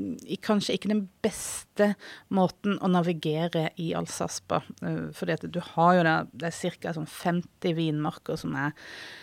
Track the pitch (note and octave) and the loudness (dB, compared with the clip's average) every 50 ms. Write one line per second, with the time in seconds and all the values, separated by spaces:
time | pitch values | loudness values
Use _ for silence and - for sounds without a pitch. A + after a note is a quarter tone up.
0 | - - - - - - F3+ - - - G#3+ G3+ - - - - - G3 G#3+ G#3+ | -4 -4 -6 -8 -8 -8 -8 -4 0 2 2 2 2 0 -2 0 0 0 0 0
1 | G3 F3+ _ _ - G#3+ - - - - - - - _ - - G#3 G#3 G3 - | 0 -4 _ _ -2 -2 -2 -2 -8 -8 -8 -10 -12 _ 2 4 4 4 4 0
2 | - - - - - - G3 F#3+ F#3 F3 - _ - G3+ G3 - - F#3+ F3+ F3 | -6 -18 -18 -16 -8 0 2 4 4 4 2 _ 0 0 0 2 2 4 4 4
3 | E3 F3 E3+ D#3 - D#3 D3+ D#3+ E3+ E3+ - E3 D#3 D#3+ - - E3 E3 E3+ E3+ | 4 4 0 0 0 0 0 0 0 0 0 0 0 0 -2 -4 -4 -2 -2 -2
4 | E3+ - - - E3+ E3 - - _ - E3+ E3 - - - - - E3+ D#3+ E3 | -4 -4 -4 -4 -4 -4 -6 -8 _ -2 -2 -2 -2 -4 -12 -8 -6 -4 -4 -4
5 | D#3 D#3 D#3 - F#3 F3 D#3+ - - D#3+ D#3+ F3 - - - E3 E3 F3 F#3 F3+ | -6 -8 -8 -6 -4 -2 -2 -4 -4 -6 -6 -6 -6 -4 2 6 6 8 8 8
6 | E3 D#3+ D#3+ E3 - - - A#2 E3 E3+ - - - F3 - - - F3 E3+ D#3+ | 6 4 4 2 0 -4 -8 -8 -8 -6 -6 -4 -6 -6 -6 -4 -6 -6 -6 -6
7 | D#3 - - - - F3+ E3+ F3+ E3+ - _ - - F3+ D#3+ E3 E3 D#3+ D3+ D3+ | -8 -10 -8 -4 -2 0 0 0 -2 -4 _ -4 -2 0 0 2 2 0 0 0
8 | D3+ D#3 - - - - D#3+ D#3 - E3 D3 C3+ C#3 D3 - - - - - - | -2 -2 -4 -6 -6 -6 -6 -4 -4 -4 -2 -2 -2 -2 -4 -6 -14 -18 -16 -16
9 | - - - - | -14 -16 -16 -16